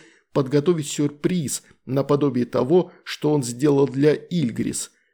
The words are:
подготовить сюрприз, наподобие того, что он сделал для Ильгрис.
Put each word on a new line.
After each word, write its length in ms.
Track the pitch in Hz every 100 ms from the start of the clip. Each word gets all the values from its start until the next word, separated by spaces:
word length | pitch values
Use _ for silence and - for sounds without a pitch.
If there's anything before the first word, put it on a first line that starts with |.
| - _ _
подготовить 540 | 151 131 143 147 170 143
сюрприз, 760 | - 147 143 175 180 127 - - _ -
наподобие 600 | 135 139 147 147 123 120
того, 460 | 120 127 180 175 - -
что 260 | - 147
он 120 | 151
сделал 440 | 120 120 147 139 139
для 260 | 131 147
Ильгрис. 800 | 135 - 175 123 110 - - - _ _